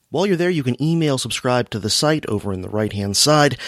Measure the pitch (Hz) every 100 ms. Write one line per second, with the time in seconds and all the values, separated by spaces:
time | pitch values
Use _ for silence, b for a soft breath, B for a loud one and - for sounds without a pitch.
0 | _ 139 202 170 175 170 127 120 151 165
1 | 151 131 113 - 127 123 113 110 101 -
2 | 151 156 - 104 98 92 92 104 107 98
3 | 101 98 143 151 143 117